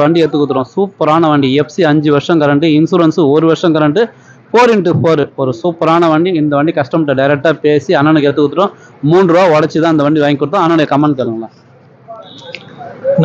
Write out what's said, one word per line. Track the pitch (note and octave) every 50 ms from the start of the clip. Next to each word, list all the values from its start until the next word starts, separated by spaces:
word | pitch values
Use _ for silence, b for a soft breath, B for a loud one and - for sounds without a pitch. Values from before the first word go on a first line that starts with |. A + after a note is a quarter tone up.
| D3
வண்டி | D3+ E3+ E3+ D#3+
எடுத்து | D3 D#3 D3
கொடுத்துருவோம். | D3 C#3 C3 C3+ B2+ - -
சூப்பரான | F#3+ G3+ G3 - - D#3+ D3+ D#3 E3 E3+ D#3 D3
வண்டி. | C#3+ C#3 B2+ C3 D3
எஃப் | C#3+ - -
சி | - E3 D3+ D3
அஞ்சு | D#3 D3 D3+ D3
வருஷம் | C#3+ - - E3+ D#3 D3
கரண்ட், | C#3+ C#3+ C#3+ E3 D#3+ D3+ D3+
இன்சூரன்ஸ் | D#3+ D#3+ F#3 F3 E3+ D#3+ - F#3+ D#3 C3+ C#3+
ஒரு | D#3+ D#3+ D#3+
வருஷம் | D#3+ - F3+ E3+ D#3
கரண்ட், | D#3 D3+ D3 D3 G#3+ A#3+ A3+ B B B B B B _ _
ஃபோர் | - A#3 B3 A#3+ A3+
இன்ட்டு | G3+ E3 F3 D3+ -
ஃபோர். | C#3+ E3 D#3+ D3 C#3 - - -
ஒரு | C3+ C3 B2 -
சூப்பரான | - F3 E3+ - D#3+ D#3 E3 E3+ E3+ D#3+ D#3
வண்டி. | D#3 F3 F#3+ F3+ D#3
இந்த | D3+ D3 C#3+
வண்டி | C#3+ D3+ E3+ D#3
கஸ்டமர்கிட்ட | D3+ C3 - - E3 D#3 C#3+ C3 C3+
டைரக்டா | C3+ C#3+ D3 C#3 - E3 D3 - -
பேசி | D3 D3+ C#3+ C#3 - F3 C#3+
அண்ணனுக்கு | C#3+ D#3 D#3+ D3+ C#3
எடுத்து | C#3+ C3+ D3+ D3
கொடுத்துருவோம். | C#3+ C#3+ E3+ G3+ G#3 B B B B B - C#3 D3
மூணு | E3+ F#3+ F#3+ E3+ E3
ரூபா | F3+ F#3+ F3 D3+
உடைச்சு | D3+ D#3+ D3+ - D#3+ D#3+
தான் | E3 D#3+
இந்த | D3+ C#3+
வண்டி | D3 D#3 D3+ C#3+
வாங்கி | C#3+ D3 C#3
கொடுத்தோம். | D3 C#3 F#3 G3 E3
அண்ணனுடைய | E3 E3+ D#3+ D3 - D3
கமெண்ட் | C#3 D3+ D3 C#3 B2+
கேளுங்களேன். | A#2 A#2 A2+ A2+ A2+ - - - _ - - - - - - _ - - - - - - - - C5 B4+ B4+ - - - - - - - - - - C5+ C#5 -